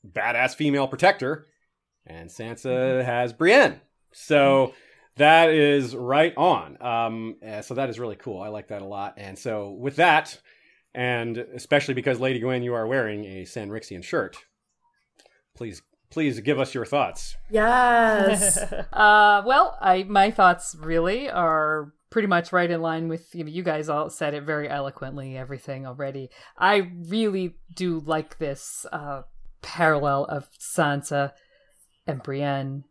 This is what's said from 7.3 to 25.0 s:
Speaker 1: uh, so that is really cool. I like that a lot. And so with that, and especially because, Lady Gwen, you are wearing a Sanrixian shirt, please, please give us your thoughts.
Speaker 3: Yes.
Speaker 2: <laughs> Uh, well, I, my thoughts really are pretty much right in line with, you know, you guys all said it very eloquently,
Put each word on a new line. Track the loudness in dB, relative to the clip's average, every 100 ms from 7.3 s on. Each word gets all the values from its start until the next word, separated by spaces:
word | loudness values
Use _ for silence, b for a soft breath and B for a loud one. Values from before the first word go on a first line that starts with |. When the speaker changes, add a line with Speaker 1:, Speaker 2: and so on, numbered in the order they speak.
| -12 -12
Speaker 1:
uh, | -12
so | -8
that | -6 -4
is | -6
really | -10 -10
cool. | -12 -10
I | -10
like | -12 -12
that | -12
a | -10
lot. | -10 -10 -12
And | -18 -12
so | -8 -6 -8
with | -8 -6 2
that, | 4 4 0 -18 b b b b b
and | -6 -4 -2 -4 -8
especially | -10 -14 0 0 0
because, | -4 -2 -2
Lady | -2 -2
Gwen, | -2 -4
you | -4
are | -4 -2
wearing | -2 -2 -6
a | -10 -14
Sanrixian | -12 -12 -10 -12 -12 -16
shirt, | -6 -4 -4 -10 _ _ _ _ _ _ _ _ b b b
please, | _ -14 -14 _ _ _
please | -2 -2 -2
give | -2 0
us | -2
your | -6 -4
thoughts. | -2 -2 -4 -10 -10 -2
Speaker 3:
Yes. | 0 2 4 4 4 4 4 2 2 2 0 -4 -6
Speaker 2:
<laughs> | -6
Uh, | 4 8 8 8 6 4
well, | 4 4 2
I, | 2 2
my | 2 4 4
thoughts | 6 4 4 -6 -10
really | -2 0 0 -2 -4
are | -2 0 2 0 -2 -6 _ _
pretty | -2 2
much | 0 2
right | 0 0
in | 0
line | -2 -4 -4
with, | -6 -10
you | -12
know, | -10
you | -6
guys | -4 -4 -2
all | -4 -4
said | -4 -6
it | -4
very | -6 -6 -4
eloquently, | -6 -6 -10